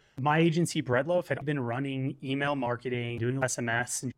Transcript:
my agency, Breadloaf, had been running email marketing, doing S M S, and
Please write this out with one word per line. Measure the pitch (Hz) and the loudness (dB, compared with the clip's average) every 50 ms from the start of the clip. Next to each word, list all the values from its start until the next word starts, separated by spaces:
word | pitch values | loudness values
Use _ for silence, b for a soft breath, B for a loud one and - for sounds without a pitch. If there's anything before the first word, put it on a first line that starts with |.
| b b b - | b b b -2
my | 127 151 151 160 | 2 4 4 6
agency, | 165 170 151 175 165 - - 160 127 | 6 6 4 4 2 2 0 -2 0
Breadloaf, | 123 120 127 143 165 175 180 175 | 2 2 2 2 2 0 0 0
had | - 139 - 135 | -2 -4 -4 -2
been | 147 147 139 | -2 -2 -2
running | 123 117 117 131 139 139 135 131 131 143 143 - 151 | -2 -2 -2 -2 -4 -4 -2 -2 -2 -4 -4 -6 -4
email | 131 139 139 143 143 147 | -4 -2 0 0 0 0
marketing, | 139 123 123 120 117 - 127 123 120 120 120 117 110 | 0 0 -2 -2 -2 -2 -4 -2 -2 -2 -4 -2 -2
doing | 113 123 131 135 135 | 0 0 2 0 0
S | 123 - - | 0 0 -2
M | 120 117 | -2 0
S, | 113 117 113 - - - - | 0 0 -2 -2 -4 -6 -6
and | 127 - | -6 -6